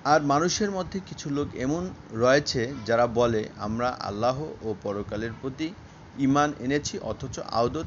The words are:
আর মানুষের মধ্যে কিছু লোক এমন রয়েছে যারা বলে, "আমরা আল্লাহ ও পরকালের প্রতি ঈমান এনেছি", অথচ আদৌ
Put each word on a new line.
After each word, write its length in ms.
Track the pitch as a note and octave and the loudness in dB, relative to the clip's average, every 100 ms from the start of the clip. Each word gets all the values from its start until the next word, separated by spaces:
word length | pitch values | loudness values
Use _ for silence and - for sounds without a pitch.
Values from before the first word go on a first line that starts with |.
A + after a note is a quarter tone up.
আর 180 | C#3 D#3 | 6 4
মানুষের 500 | C#3+ C#3+ F3 - G#3 | 6 4 4 2 -2
মধ্যে 280 | F#3+ F3 F#3+ F#3 | -2 -4 -6 -8
কিছু 200 | - D#3+ | -10 -4
লোক 260 | C#3+ C#3+ - | -2 -2 -2
এমন 340 | B2+ D#3+ F#3 - - | -2 0 -2 -8 -10
রয়েছে 640 | A2 A#2+ C#3 D3 C3 A#2 C#3 G#2+ | 2 6 6 4 -2 -2 -4 0
যারা 220 | A#2 A#2+ | 4 4
বলে, 420 | A2+ A#2+ A2+ G#2+ - | 4 2 2 -2 -6
"আমরা 400 | G#2 A2 B2 B2 | -4 -2 -2 -2
আল্লাহ 420 | G2 G2+ A#2 C3 | -6 0 0 0
ও 340 | D#3 G#2+ A2 G2+ | -4 -6 -6 -4
পরকালের 460 | G#2 G2+ G2+ G#2 A2+ A2+ | -4 -4 -4 -4 -6 -6
প্রতি 320 | C3+ C3 D#3+ G3+ - - - - | -8 -6 -6 -8 -18 -20 -18 -2
ঈমান 340 | C3+ C#3 D3 C#3+ | 2 4 4 0
এনেছি", 400 | A#2+ D3 C#3+ G3 | -2 -2 -2 -6
অথচ 400 | A2 G#2+ C3+ - | -6 -6 -6 -8
আদৌ 440 | - A2 A#2+ D3+ | -4 0 0 0